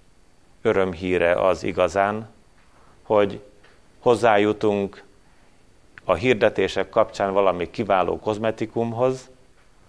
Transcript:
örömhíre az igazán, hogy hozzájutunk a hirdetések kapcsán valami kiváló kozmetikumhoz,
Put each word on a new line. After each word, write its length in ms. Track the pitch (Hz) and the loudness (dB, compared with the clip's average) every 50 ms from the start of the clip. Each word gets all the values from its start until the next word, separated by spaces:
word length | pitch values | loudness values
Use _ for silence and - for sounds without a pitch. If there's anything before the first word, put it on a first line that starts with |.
| _ _ _ _ _ _ _ _ _ _ _ _ | _ _ _ _ _ _ _ _ _ _ _ _
örömhíre 720 | - 117 107 98 95 92 87 80 95 92 90 87 85 85 87 | -2 0 0 0 0 -2 -4 -6 -4 -2 0 2 2 2 2
az 300 | - 101 95 90 82 - | 2 2 0 0 -2 -4
igazán, 680 | - 90 92 90 87 87 98 98 101 104 110 113 110 - _ _ _ _ _ _ _ _ _ - - - - - | -6 -2 0 0 0 2 0 0 0 -2 -6 -10 -14 -20 _ _ _ _ _ _ _ _ _ -20 -20 -20 -14 -4
hogy 380 | - 113 104 104 101 101 110 - - - _ - - - _ _ _ _ _ | 0 2 2 2 2 -2 -6 -16 -20 -20 _ -20 -20 -20 _ _ _ _ _
hozzájutunk 1040 | - 127 120 104 107 117 107 101 104 104 107 104 - 107 104 101 98 95 - - - - _ _ _ _ _ _ _ _ _ _ _ _ _ _ _ _ _ - - | 0 2 2 4 4 4 4 4 4 2 0 0 0 0 0 0 -2 -4 -8 -12 -20 -20 _ _ _ _ _ _ _ _ _ _ _ _ _ _ _ _ _ -8 -2
a 100 | - 90 | -2 -2
hirdetések 760 | 82 101 127 123 104 107 107 98 - 95 95 - 101 95 - | 0 2 0 2 4 2 2 2 2 -2 -2 0 -2 -4 -2
kapcsán 440 | - 117 107 - - - 101 98 95 | 0 0 0 0 0 -4 -2 0 0
valami 360 | 98 101 95 90 87 85 82 | 2 2 2 0 0 -4 -6
kiváló 500 | - - 113 95 101 92 90 87 85 82 | -6 -6 -2 0 0 0 0 0 -2 -4
kozmetikumhoz, 1120 | - 107 107 104 110 110 110 - 120 110 - 117 117 117 113 113 127 131 131 131 - - - _ _ _ _ _ _ _ _ _ _ | -4 -4 -4 -4 -4 -4 -4 -6 -8 -8 -6 -4 -6 -4 -2 -2 0 -2 -2 -4 -8 -18 -20 _ _ _ _ _ _ _ _ _ _